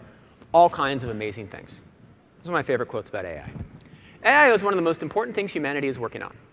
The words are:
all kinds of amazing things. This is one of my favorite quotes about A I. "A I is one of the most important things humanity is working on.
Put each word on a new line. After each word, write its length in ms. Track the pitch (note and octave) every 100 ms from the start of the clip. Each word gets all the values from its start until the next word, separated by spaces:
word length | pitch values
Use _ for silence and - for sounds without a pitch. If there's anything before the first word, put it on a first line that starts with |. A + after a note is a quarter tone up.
| - - - - -
all 160 | E3 F3
kinds 340 | E3+ C#3 C3+
of 60 | A#2+
amazing 380 | G#2+ G#2+ G#2 G2+
things. 340 | - - - - _ - _ _ _
This 60 |
is 60 | E3
one 80 | E3+
of 60 | C3+
my 20 |
favorite 220 | B2 A#2+
quotes 200 | A2+ -
about 160 | G#2 F#2
A 140 | D2+
I. 120 | C#2 - - - - - - - A3
"A 40 |
I 220 | C#4+ C#4+
is 120 | G#3+
one 100 | G3+
of 40 | F#3+
the 60 |
most 180 | E3 E3
important 320 | D3+ G3+ A#3+
things 180 | G#3+ G3
humanity 360 | E3 C#3 C#3+ C#3
is 100 | B2
working 240 | A2+ A2
on. 140 | F#2+ A2+ -